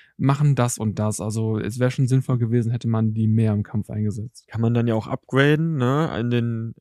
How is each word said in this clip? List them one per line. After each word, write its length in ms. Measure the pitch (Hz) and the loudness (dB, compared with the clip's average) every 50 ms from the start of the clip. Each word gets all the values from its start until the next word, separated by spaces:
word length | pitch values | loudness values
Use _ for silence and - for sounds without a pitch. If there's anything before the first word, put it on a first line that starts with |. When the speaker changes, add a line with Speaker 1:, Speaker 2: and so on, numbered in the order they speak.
| - _ _ - | -20 _ _ -2
Speaker 1:
machen 380 | 131 135 139 139 151 147 135 | 0 0 2 2 2 2 2
das 200 | 123 120 120 - - | 2 0 0 -2 -2
und 200 | 110 107 92 107 | -4 -4 -2 -2
das. 220 | 107 110 107 - | -2 -2 -2 -4
Also 360 | 98 110 104 113 110 110 110 107 | -4 -4 -4 -2 -2 -2 -2 -2
es 200 | - 104 113 123 | -4 -4 -2 0
wär 120 | 123 127 | 0 0
schon 160 | 123 - 135 120 | 0 0 2 2
sinnvoll 300 | 131 135 135 - 127 117 | 2 2 2 2 2 2
gewesen, 340 | 120 110 120 123 110 113 | 2 2 2 0 0 0
hätte 160 | 120 117 - 113 | -2 -2 -2 -2
man 260 | 110 110 110 110 107 | 0 0 0 0 0
die 140 | 110 110 110 | 2 2 2
mehr 240 | 110 113 113 110 | 4 4 4 2
im 100 | 104 104 | 2 0
Kampf 260 | 101 - - 107 - - | -2 -2 -4 -6 -6 -6
eingesetzt. 600 | 113 107 107 107 95 101 110 123 - - - _ | -4 -4 -4 -4 -4 -6 -10 -12 -14 -20 -16 _
Speaker 2:
Kann 140 | - 113 | -4 -2
man 120 | 117 117 120 | 0 2 2
dann 140 | 117 117 117 | 2 2 0
ja 60 | 110 | 0
auch 120 | 110 - | -2 -2
upgraden, 680 | - 135 - _ - 127 135 139 147 151 156 165 165 160 | -4 -8 -8 _ -2 2 2 4 4 4 2 0 -2 -2
ne, 320 | 135 123 123 135 151 165 - | 0 0 0 2 0 0 -2
an 200 | - 101 120 120 | -2 -4 -2 0
den, 440 | 120 120 117 117 117 113 113 113 - - | 0 0 0 -2 -4 -4 -6 -8 -10 -8